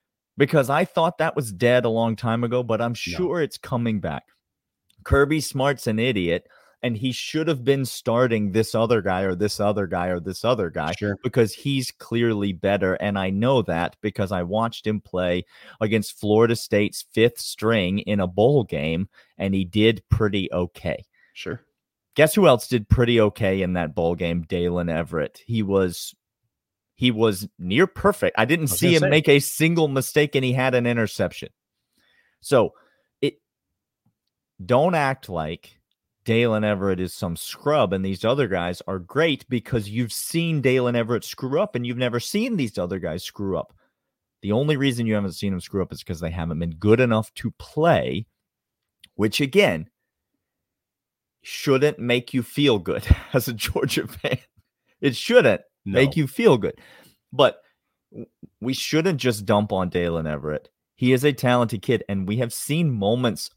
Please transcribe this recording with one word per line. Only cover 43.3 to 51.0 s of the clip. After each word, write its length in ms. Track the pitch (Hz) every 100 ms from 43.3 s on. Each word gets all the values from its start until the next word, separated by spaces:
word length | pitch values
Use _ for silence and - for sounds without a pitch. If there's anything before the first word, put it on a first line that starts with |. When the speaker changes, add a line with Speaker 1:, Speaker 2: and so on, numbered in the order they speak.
| - 101 87
Speaker 1:
up. 160 | - _ _ _ _ _ _ _
The 100 | 98
only 260 | 110 147 147
reason 300 | 139 120 113
you 80 | 107
haven't 160 | 98
seen 220 | 85 101
him 80 | 92
screw 200 | - 98
up 100 | 90
is 100 | -
'cause 160 | - 82
they 100 | 85
haven't 300 | 85 82 80
been 160 | 85 80
good 240 | 104 113
enough 340 | 127 110 107 -
to 160 | 113
play, 760 | - - - 151 117 64 78 110 _ _ _ _ _ _ _ _ -
which, 240 | 104 -
again, 480 | 143 190 190 82 80 _ _ _ _ _ _ _ _ _ _ _